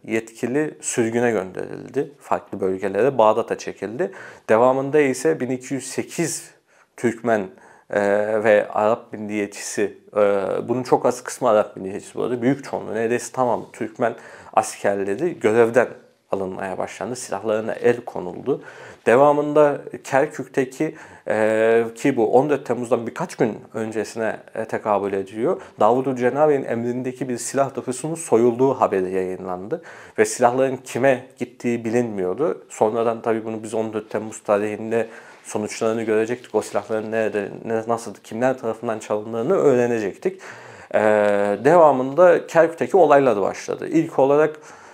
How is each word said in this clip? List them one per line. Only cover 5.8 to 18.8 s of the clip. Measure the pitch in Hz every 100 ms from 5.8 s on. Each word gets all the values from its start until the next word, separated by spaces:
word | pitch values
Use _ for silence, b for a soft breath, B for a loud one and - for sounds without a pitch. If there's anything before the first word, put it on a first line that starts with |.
| -
sekiz | - 110 - 160 - - _ b b b -
Türkmen, | 120 110 123 113 95 - B B -
e, | - 101 101 104 110
ve | 110 104 -
Arap | - 107 117 -
milliyetçisi, | 107 104 107 101 - - - 98 - - 104
e, | 104 101 95 92 107
bunun | 120
çok | 123 143 131
az | 120
kısmı | - - 127
Arap | 107 101 -
milliyetçisi | 95 98 -
bu | -
arada, | 101 123
büyük | 127 139
çoğunluğu, | - 95 101
neredeyse | 104 113 120 -
tamamı | - 127 104 -
Türkmen | - 110 - 117 117 B B B
askerleri | - 113 - 104 101 98 101 175 151
görevden | 113 110 113 120 113 - - _ _
alınmaya | 98 95 95 98 92
başlandı. | 98 - 95 123
Silahlarına | - 98 110 107 110
el | - - 120
konuldu. | - - 90 85 107 156 B B